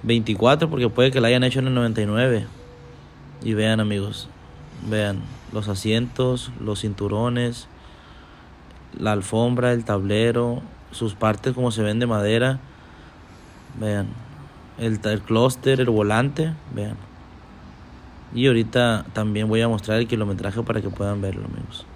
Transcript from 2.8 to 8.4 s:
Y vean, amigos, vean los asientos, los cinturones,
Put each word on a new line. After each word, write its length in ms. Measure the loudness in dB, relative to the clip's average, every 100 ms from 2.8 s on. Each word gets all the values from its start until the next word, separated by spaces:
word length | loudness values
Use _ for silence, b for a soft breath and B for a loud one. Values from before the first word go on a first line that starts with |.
| -20 -20 -20 -20 -20 -8
Y 120 | -2 0
vean, 240 | 2 2
amigos, 500 | 2 -2 -4 -8 -12 -18 -20 -20 -18 -12 -4
vean 340 | 0 0 -2 -8 -12 -8
los 160 | -6 -4
asientos, 840 | -4 0 0 0 0 0 0 -6 -8
los 220 | -6 -4
cinturones, 880 | -4 -4 -2 0 0 0 -2 -4 -14 B B B B B B B